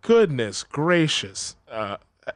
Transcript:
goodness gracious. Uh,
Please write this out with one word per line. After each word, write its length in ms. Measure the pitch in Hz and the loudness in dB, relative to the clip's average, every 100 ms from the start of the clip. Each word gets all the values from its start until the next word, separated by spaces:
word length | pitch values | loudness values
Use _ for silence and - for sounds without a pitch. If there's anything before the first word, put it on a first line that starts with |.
goodness 640 | - 233 202 135 110 - | 2 4 4 0 -4 -6
gracious. 920 | - - 160 175 156 - 98 98 - - _ | -8 -2 2 2 2 0 -6 -10 -12 -14 _
Uh, 280 | 113 104 104 _ _ - | -6 -6 -8 _ _ -14